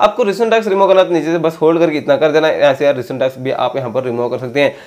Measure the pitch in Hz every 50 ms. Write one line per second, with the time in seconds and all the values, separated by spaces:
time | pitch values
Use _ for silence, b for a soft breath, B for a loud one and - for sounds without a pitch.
0 | 196 214 208 247 233 202 190 208 233 226 220 226 208 208 190 196 196 185 190 185
1 | 185 185 175 160 147 160 170 170 156 160 165 - 156 160 170 165 170 165 151 143
2 | 117 143 139 - 156 156 147 160 156 156 - 82 143 143 131 - 147 143 131 127
3 | 117 - 139 123 131 131 131 127 127 131 - - 127 120 - 135 127 120 110 131
4 | 123 127 117 120 120 117 127 117 131 120 117 143 143 127 B B B